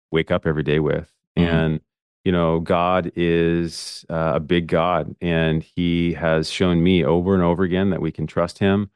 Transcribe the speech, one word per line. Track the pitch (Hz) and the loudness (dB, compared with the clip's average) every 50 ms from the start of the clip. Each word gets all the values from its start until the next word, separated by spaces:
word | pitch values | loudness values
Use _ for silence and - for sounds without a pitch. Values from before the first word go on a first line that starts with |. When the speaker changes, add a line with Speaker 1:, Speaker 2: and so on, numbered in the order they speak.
| _ _ | _ _
Speaker 1:
wake | 80 82 80 - | -2 -2 0 0
up | 90 87 - | -2 -2 0
every | 82 76 78 69 | 0 -2 0 0
day | 73 73 78 | 0 0 0
with. | 76 71 73 76 78 - _ _ _ _ _ | 0 0 -2 -4 -6 -10 _ _ _ _ _
Speaker 2:
Mm-hmm. | 85 87 85 82 | 0 0 2 2
Speaker 1:
And, | 82 80 80 78 76 - _ _ _ _ _ _ _ _ | 2 0 0 -2 -4 -6 _ _ _ _ _ _ _ _
you | 95 | -2
know, | 90 87 85 80 82 82 | 0 2 2 2 0 0
God | 82 80 90 85 87 90 92 92 85 87 - | 0 0 0 2 2 2 2 0 -2 -2 -4
is, | 87 87 85 85 85 85 85 85 85 85 80 - - - - - - - - | -2 0 2 2 2 2 2 2 0 -2 -4 -6 -10 -14 -14 -14 -16 -12 -8
uh, | 82 80 80 80 67 | -6 -2 -2 0 -2
a | 78 | -2
big | 78 71 87 87 82 | -2 0 0 -2 0
God, | 80 90 80 82 90 87 80 73 - 67 - | 0 0 0 2 2 0 -2 -2 -6 -8 -6
and | - 87 85 82 82 80 78 80 | -4 -2 0 0 0 0 0 -2
he | - - _ 90 87 87 85 85 85 85 80 | -4 -6 _ -2 -2 0 0 0 0 -2 -2
has | 80 85 80 80 80 78 - | -2 0 0 0 0 0 -4
shown | - - 95 90 87 82 | -2 0 0 2 2 2
me | 85 92 92 87 69 | 4 4 4 2 2
over | 69 82 90 87 98 98 | 2 2 2 2 2 2
and | 92 87 | 2 2
over | 85 87 85 | 2 2 0
again | 95 85 90 92 98 98 | 0 0 0 0 0 -2
that | 85 71 | -2 -2
we | 80 80 | -4 -6
can | - - 78 | -4 -6 -8
trust | 78 - 87 85 87 - | -4 -2 -2 -2 -2 -2
him, | - 104 98 98 104 104 - - | -2 0 2 2 0 -2 -4 -10